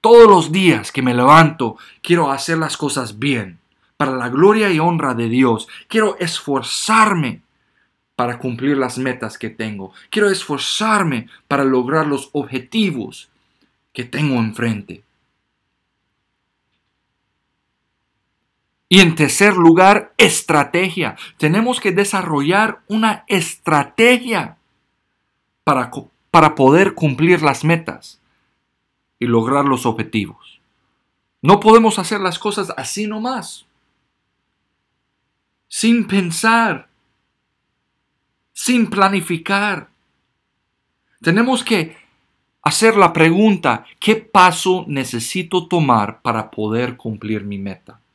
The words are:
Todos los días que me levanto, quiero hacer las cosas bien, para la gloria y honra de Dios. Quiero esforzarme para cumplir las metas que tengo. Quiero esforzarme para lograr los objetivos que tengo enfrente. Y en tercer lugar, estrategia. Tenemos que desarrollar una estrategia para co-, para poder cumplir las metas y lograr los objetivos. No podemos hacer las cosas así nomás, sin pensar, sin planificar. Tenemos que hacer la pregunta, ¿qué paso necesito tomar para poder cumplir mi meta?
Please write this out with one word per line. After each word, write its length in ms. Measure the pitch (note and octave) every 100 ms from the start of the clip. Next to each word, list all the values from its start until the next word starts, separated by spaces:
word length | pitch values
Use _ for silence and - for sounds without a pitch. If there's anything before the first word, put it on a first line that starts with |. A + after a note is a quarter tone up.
Todos 280 | A3 A#3 A3
los 220 | F#3+ D#3
días 400 | F3+ F3+ A#2+ G2+
que 100 | -
me 120 | B2+
levanto, 640 | B2 B2+ D#3+ D#3+ D#3+ A#2+ - - _
quiero 300 | - E3+ D3
hacer 260 | C3+ - D#3+
las 200 | D#3 -
cosas 420 | D3 C#3 A#2 G#2
bien, 400 | C#3 B2 F#2+ E2+ _ _ _ _
para 180 | C3+ C3
la 140 | B2
gloria 420 | C3 F#3+ A3 G3+
y 80 | D#3+
honra 360 | E3+ E3 C#3 A#2
de 120 | A#2
Dios. 400 | B2 C3 A2 - - -
Quiero 300 | A3+ A3 -
esforzarme 1200 | E3+ - - C3+ B2 - - A3+ G#3+ F#3 C3 A#2 _ _ _ _ _ _ _ -
para 240 | A#2+ A#2+
cumplir 380 | C3 A#2+ C3+ C#3
las 200 | B2+ B2+
metas 400 | C3 - A2 -
que 120 | A2
tengo. 440 | - A2 G#2 F#2+ _ _
Quiero 200 | G#3+ G#3
esforzarme 1000 | F#3 - C#3 - - A3 G#3+ E3+ B2 A#2 _ _
para 160 | C#3
lograr 420 | C3+ B2+ B2 D#3 D3+
los 220 | C#3 -
objetivos 960 | D3 B2 C3 B2+ A3+ G3+ C3+ G2 - - _ _ _ _ _ _
que 100 | -
tengo 320 | A#2+ - D3+ B2+
enfrente. 680 | A2+ G#2+ A#2 G#2 G2 E2+ _ _ _ _ _ _ _ _ _ _ _ _ _ _ _ _ _ _ _ _ _ _ _ _ _ _ _ _ _ _ _ _ _ _ _ _ _ _ _
Y 100 | F#3
en 160 | F3 D#3+
tercer 420 | D3 - G3+ F#3
lugar, 560 | E3 E3 F#3+ G#3+ - -
estrategia. 1000 | A3 - - D#3 C#3 E3+ F#3 E3 C3 - - _
Tenemos 440 | D3+ F#3 A#3+ B3
que 100 | E3+
desarrollar 880 | F3 G3+ G3 F3+ D3 C#3+ F#3+ G#3+ - _
una 380 | G#3+ A3 G3+ _
estrategia 1300 | G3 E3 - - D3+ C#3 - A#3 B3 A#3+ G3+ B2 - _ _ _ _ _ _ _ _ _ _
para 260 | - C3+ A#2+
co-, 200 | C#3 - _ _
para 240 | E3 D#3 D3+
poder 380 | C3 D#3 F#3+
cumplir 480 | - D#3 B2 E3 F3
las 240 | D3+ C3+ D3+
metas 560 | E3 E3 - - - _ _ _ _ _ _ _ _ _ _
y 60 | A#2+
lograr 400 | A2+ A2+ C#3 C#3+
los 200 | B2+ B2+
objetivos. 760 | A2+ G#2+ A2 F#2 - - _ _ _ _ _ _ _ _ _
No 180 | C#3+ G3+
podemos 400 | G#3+ A3+ A3+ G3
hacer 220 | F3 G#3
las 180 | F#3+ E3+
cosas 320 | G#3 G3+ E3+ -
así 300 | B2 G3+ G#3+
nomás, 580 | G#3+ A#3 B3+ E3+ - _ _ _ _ _ _ _ _ _ _ _ _ _ _ _ _ _ _ _ _ _
sin 400 | - A3 A#3 G3+
pensar, 800 | G3 F3 E3 A3 A3+ A3+ D3 _ _ _ _ _ _ _ _ _ _ _ _ _ _ _ _ _
sin 340 | - - B3 A3
planificar. 1040 | G3+ F#3+ G3 - E3 E3 G3 G#3 F3 - _ _ _ _ _ _ _ _ _ _ _ _ _
Tenemos 420 | E3 F#3 A#3+ B3
que 340 | - G#3+ D#3+ - _ _ _ _ _ _
hacer 340 | D#3+ - A3 G#3+
la 160 | F3+
pregunta, 760 | E3 D#3+ F3+ G#3+ F#3 D3 A2 - _
¿qué 160 | - A3
paso 720 | - G3 F#3 E3 F#3 F#3 -
necesito 800 | C#3 A#2+ A#2 A#2 F#3 E3+ F#3 F3
tomar 540 | F3 C#3+ A#2 G#2 -
para 280 | B2 A2+ G#2+
poder 440 | - G#2+ A2 B2 B2
cumplir 480 | A#2 G#2+ G#2+ G#2+
mi 140 | G2+ G2+
meta? 420 | G2 F#2 - _ _